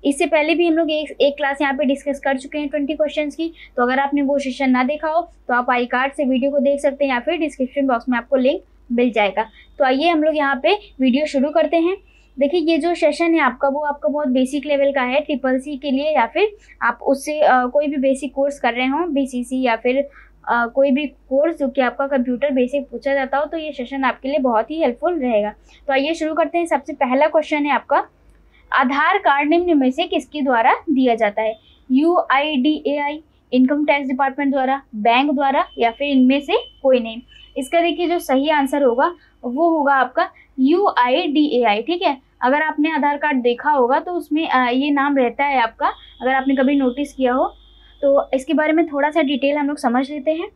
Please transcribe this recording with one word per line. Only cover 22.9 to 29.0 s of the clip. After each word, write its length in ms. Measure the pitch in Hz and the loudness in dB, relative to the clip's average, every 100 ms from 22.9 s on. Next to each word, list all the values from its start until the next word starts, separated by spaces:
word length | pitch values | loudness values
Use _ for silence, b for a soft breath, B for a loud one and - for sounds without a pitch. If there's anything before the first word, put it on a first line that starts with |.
| 240 269 | -8 -4
जाता 240 | 277 269 277 | -2 -2 -2
हो, 80 | 294 | -4
तो 120 | 330 | -6
ये 140 | 311 | -8
सेशन 320 | 277 240 277 | -10 -10 -4
आपके 260 | 262 - 262 | -2 -2 -4
लिए 100 | 302 | 0
बहुत 320 | 262 220 - | 0 0 -2
ही 80 | 311 | -2
हेल्पफुल 400 | 285 240 311 349 | -2 0 -4 -2
रहेगा। 300 | 247 220 208 - b b - | 0 0 -2 -8 b b -2
तो 60 | |
आइए 200 | 269 285 | -2 0
शुरू 200 | 320 311 | -2 -2
करते 240 | 311 311 339 | -2 -2 -2
हैं। 80 | 339 | -2
सबसे 280 | 294 277 | -4 -4
पहला 340 | 294 254 254 302 | -4 0 2 2
क्वेश्चन 380 | 311 302 302 294 | 2 0 -2 0
है 60 | |
आपका, 360 | 175 - 294 - _ _ _ _ b b | -2 0 -2 -2 _ _ _ _ b b
आधार 440 | - 269 277 | 0 0 2